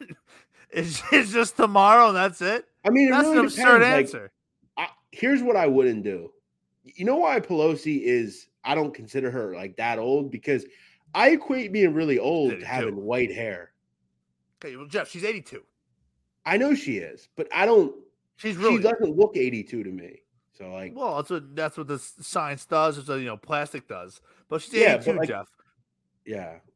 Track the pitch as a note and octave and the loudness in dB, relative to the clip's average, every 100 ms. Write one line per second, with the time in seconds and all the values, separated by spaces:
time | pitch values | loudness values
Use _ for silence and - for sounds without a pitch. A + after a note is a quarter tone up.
0 | A#3+ D#3 _ - _ _ _ - E3 C#3+ | -18 -20 _ -20 _ _ _ -8 -6 -8
1 | - C#4+ G#3+ A#3 A#3 - A3 G3+ G3 A#3 | 0 2 2 0 -2 0 2 6 8 8
2 | A3+ F#3+ F#3+ E3+ F3+ A#3 - _ G#3 B3+ | 8 4 -2 -2 -4 -4 -6 _ 0 4
3 | C4+ C4 D4+ D#4 - - B3 A#3 B3 C#3+ | 4 4 4 4 2 2 6 8 6 4
4 | C3 A#2 G2 _ _ _ _ - E3+ - | 0 -6 -14 _ _ _ _ -10 -10 -12
5 | _ - A#3+ C#4 B3 G#3+ D#3 C3+ B2+ A2 | _ -4 0 2 2 2 4 6 4 2
6 | G#2 F#2 E2 - _ _ _ _ _ - | -2 -6 -10 -20 _ _ _ _ _ -4
7 | G3 D4 E4 B3+ - E3 D#3 D3 D#3 C#3+ | 0 2 2 0 0 0 2 0 -2 -2
8 | A#2 B2 A2 - - _ B2 D3+ D3 - | 0 0 -2 -8 -20 _ -4 -2 -2 -6
9 | A2 C3+ B2+ B2 G#2 F2+ G2 F#2 A#2 A2+ | -10 -6 -4 -4 -6 -8 -12 -6 -4 -4
10 | A#2+ C#3+ C#3 B2 - C3 - - _ _ | 0 -2 -2 -8 -4 -4 -4 -16 _ _
11 | _ F3+ B3+ D#4 - C4 G#3 G#3 F3+ D#3 | _ 2 4 4 0 -6 -4 2 2 2
12 | D#3 B2 B2 E3 C3+ F#2+ F2+ B2+ A#2 G2 | 0 0 0 0 0 -2 -6 -6 -4 -6
13 | G2+ B2 A#2+ F#2+ A2+ F2+ F2 _ _ _ | -4 -2 -2 -4 -8 -10 -14 _ _ _
14 | _ _ _ _ _ _ D#3 B2+ C#3+ F#3+ | _ _ _ _ _ _ -18 -16 -10 -8
15 | D3 F3 G3+ A3 - A2+ - _ _ _ | -8 -8 -8 -8 -12 -20 -20 _ _ _
16 | _ _ _ _ D#3 G3+ C#4 C#4+ - G#2 | _ _ _ _ -4 0 2 0 -2 -8
17 | E2 - _ - D3+ E3 G#3 A3+ D3 - | -8 -16 _ -12 -6 0 4 4 4 -2
18 | - _ _ _ G#3+ F3+ A3 A#3 G#3 A#3 | -18 _ _ _ -8 -2 2 2 2 0
19 | F#3+ D#3 G#3+ - B2+ A#2 G2+ A#2 F#2+ F#2 | 0 2 2 2 -4 -4 -8 -10 -10 -12
20 | F2 - _ _ _ - F#2 F#2 F#2+ B3+ | -16 -20 _ _ _ -20 -16 -14 -14 -8
21 | B3 D3 D3 F3 C#3 C#3+ D#3 - C#3+ C#3 | -6 -6 -6 -8 -8 -8 -8 -8 -10 -10
22 | - - - F3+ D3+ C#3 - D#3+ D#3+ D3 | -12 -18 -10 -6 -6 -8 -4 0 0 -2
23 | C3+ C3+ B2 G#2+ - D3 D3 C#3+ - F#2+ | -6 -8 -8 -10 -8 -6 -6 -12 -14 -16
24 | F2+ - _ _ _ D#3 - A3+ A3 A#2+ | -16 -20 _ _ _ -10 -4 2 4 4
25 | A#2+ D#3+ D3 G2+ G2+ _ _ _ _ _ | 0 -2 -4 -6 -12 _ _ _ _ _
26 | _ _ - G#2+ E2+ E2 _ | _ _ -14 -12 -12 -16 _